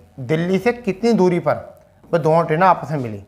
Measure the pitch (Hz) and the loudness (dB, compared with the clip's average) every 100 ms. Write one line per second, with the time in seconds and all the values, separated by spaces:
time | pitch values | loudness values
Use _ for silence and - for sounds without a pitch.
0 | - - 123 160 170 190 240 240 202 185 | -20 -14 -4 -2 0 0 -2 -2 -6 -2
1 | 233 220 180 175 156 113 - - _ _ | 0 2 2 2 0 -2 -6 -20 _ _
2 | - 165 156 160 165 156 185 170 127 151 | -4 -2 2 2 2 2 4 2 -2 -6
3 | 120 104 | -6 -10